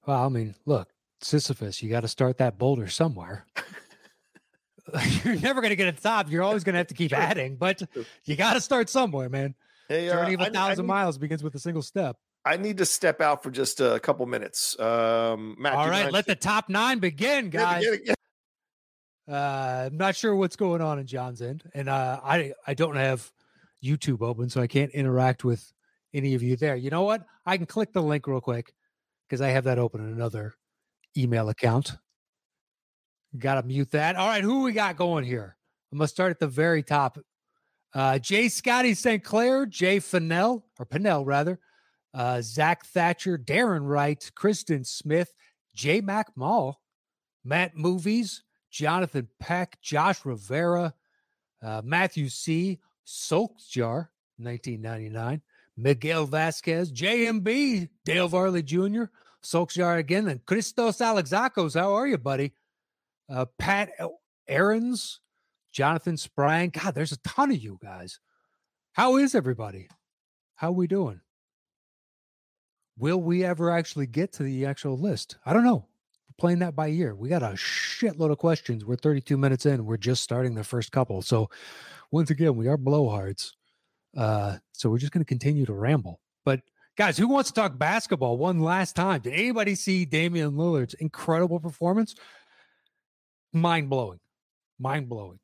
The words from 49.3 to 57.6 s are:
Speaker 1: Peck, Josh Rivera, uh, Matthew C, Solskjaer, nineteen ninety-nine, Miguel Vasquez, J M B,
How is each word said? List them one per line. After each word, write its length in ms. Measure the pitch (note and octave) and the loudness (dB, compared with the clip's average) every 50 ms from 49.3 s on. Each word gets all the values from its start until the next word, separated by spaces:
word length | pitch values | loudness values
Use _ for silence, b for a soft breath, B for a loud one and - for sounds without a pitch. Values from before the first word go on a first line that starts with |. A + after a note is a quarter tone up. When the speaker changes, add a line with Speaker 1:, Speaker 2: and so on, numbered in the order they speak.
| _ _ | _ _
Speaker 1:
Peck, 400 | - - E3+ F3+ F#3 - - _ | -6 -4 -2 -2 -2 -6 -8 _
Josh 420 | _ - D3+ D3 D#3+ G3 F#3 - - | _ -2 0 2 2 2 0 0 -4
Rivera, 680 | C#3 B2 G#2+ G2 G2 C3 D3+ E3+ E3+ F3 F3 F3 D#3+ - _ _ _ _ _ _ _ _ _ _ _ _ _ | -8 -8 -8 -6 -4 -2 0 2 2 2 2 0 -2 -6 _ _ _ _ _ _ _ _ _ _ _ _ _
uh, 200 | - A2 G#2+ A2 A2 | -10 -8 -8 -8 -4
Matthew 460 | A#2+ D3+ F3 F#3+ - - D#3+ C#3+ C3 | 0 2 2 2 2 0 -4 -4 -4
C, 500 | - - - D#3+ D#3+ E3 F3+ G3 F#3 - _ _ _ _ _ | -6 -8 -4 -2 -2 0 0 -2 -4 -6 _ _ _ _ _
Solskjaer, 1000 | - - - - - D#3 F3 A#3 G#3+ - _ - - - B2+ A#2 A2+ A#2 D3+ E3+ - _ _ _ _ _ - | -18 -14 -12 -4 0 0 0 0 0 -6 _ -20 -8 -4 -2 -2 0 -2 -4 -6 -8 _ _ _ _ _ -14
nineteen 420 | A2+ B2 A#2+ A#2 - B2+ A#2 G#2+ | -10 -10 -10 -8 -8 -10 -10 -8
ninety-nine, 640 | A2 A2+ A2+ A2 A2 G#2+ G#2+ A2+ A2+ A#2+ C#3+ D#3 _ b b b b b b | -8 -10 -10 -10 -10 -10 -8 -6 -4 -4 -4 -6 _ b b b b b b
Miguel 480 | - A#2 C3+ C#3+ A#2 A#2 D3+ E3 E3 D#3 | -2 2 2 2 2 2 -2 0 0 0
Vasquez, 640 | C#3 C#3 D#3 D#3+ E3 D#3+ - - E3+ D#3+ E3 F3+ E3 | 0 0 0 0 0 -2 -4 -2 -2 0 0 -2 -4
J 360 | C3 A#2+ D#3+ G3 A#3 A#3+ A#3 | -4 -2 0 0 2 2 2
M 140 | A3+ A3+ G#3+ | 0 0 0
B, 500 | F3+ G#3+ A#3 C4+ | 0 0 0 2